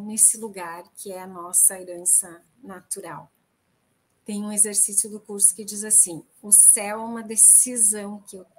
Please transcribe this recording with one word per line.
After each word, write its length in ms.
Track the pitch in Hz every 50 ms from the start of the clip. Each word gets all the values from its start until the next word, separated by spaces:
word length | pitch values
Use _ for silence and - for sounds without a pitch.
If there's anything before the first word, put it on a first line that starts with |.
nesse 360 | 208 214 220 214 - - -
lugar 460 | 214 226 214 190 185 175 170 170 180 175 _ _
que 160 | - - 202
é 100 | 185 185
a 60 | 185
nossa 520 | 190 185 175 170 180 180 - - - 190 185
herança 600 | 180 180 175 175 180 - - - 190 175 165 170 _ _ _ _
natural. 720 | 185 196 190 180 - - - 202 180 165 151 151 160 _ _ _ _ _ _ _ _ _ _ _ _ _ _ _ _ _ _ _ _
Tem 160 | 220 208 202 208
um 80 | 208
exercício 580 | 214 202 208 208 202 202 - 208 202 - - 208
do 100 | 214 208
curso 340 | _ - 202 202 196 - -
que 80 | - 208
diz 180 | 208 208 202 214
assim: 400 | 214 - - - 180 165 147 - _ _ _
"O 100 | - 208
céu 480 | - - - - - 226 202 208 214 226
é 40 | 226
uma 200 | 233 233 233 214
decisão 960 | 214 220 208 - - - - - 254 247 233 214 214 214 208 202 202 208 202 _
que 80 | - 196
eu 80 | 185 185 _ _